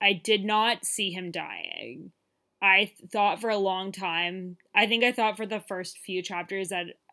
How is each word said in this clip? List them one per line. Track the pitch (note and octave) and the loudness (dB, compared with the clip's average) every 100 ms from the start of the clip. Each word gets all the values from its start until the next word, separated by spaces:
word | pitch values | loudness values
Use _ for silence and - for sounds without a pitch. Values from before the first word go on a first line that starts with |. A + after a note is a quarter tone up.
I | G3+ | 2
did | F#3+ A3 G#3+ | 2 2 2
not | G3+ G#3+ A3+ A#3 | 4 2 4 2
see | - - G3 | -2 -2 -2
him | F3+ F3+ | -4 -6
dying. | E3 D#3 F2+ - - A#2 C3+ F#3 _ _ _ _ - | -6 -6 -8 -10 -10 -12 -12 -16 _ _ _ _ 0
I | G3 F#3+ G3+ - | 4 6 4 -4
th-, | F#3+ | -6
thought | A3 G3+ E3+ | 2 2 2
for | A3+ | 0
a | G#3+ | 0
long | F#3+ F#3 G3 | 2 0 -4
time, | F#3 F#3+ E3 F3 F#3 F3+ F3 _ | -6 -4 0 -2 -4 -10 -12 _
I | G3+ G#3+ | 2 4
think | A#3 | 4
I | B3 | 4
thought | B3 A3 G#3 | 4 2 0
for | G#3+ | -4
the | G#3+ | -4
first | - F#3 F3+ - | -4 -6 -6 -10
few | - F#3 | -6 -6
chapters | F3 F3+ F3 F#3+ F#3 | -4 -6 -4 -4 -2
that | F#3 F3 - _ | -4 -6 -10 _